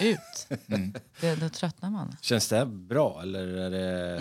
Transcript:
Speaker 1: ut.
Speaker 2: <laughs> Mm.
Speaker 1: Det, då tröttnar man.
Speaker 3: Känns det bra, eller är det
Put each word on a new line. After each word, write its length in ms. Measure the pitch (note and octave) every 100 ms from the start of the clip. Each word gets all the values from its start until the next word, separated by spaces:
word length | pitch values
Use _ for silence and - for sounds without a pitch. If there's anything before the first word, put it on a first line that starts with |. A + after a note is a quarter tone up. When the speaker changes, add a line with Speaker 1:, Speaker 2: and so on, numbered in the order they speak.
Speaker 1:
ut. 180 | G#3+ G3 - - -
Speaker 2:
<laughs> 180 | C3 -
Mm. 280 | G#2 F#2+ G#2+ - -
Speaker 1:
Det, 140 | E3 D#3
då 120 | D#3+
tröttnar 420 | - E3+ - F#3
man. 260 | G#3 - -
Speaker 3:
Känns 280 | - A#2 -
det 180 | A2 C3
bra, 560 | G2+ F2+ B2+ C3 D#2+
eller 240 | F2+ F#2+ F#2
är 240 | F#2 F#2
det 480 | F#2 F#2 F2+ F2+ F2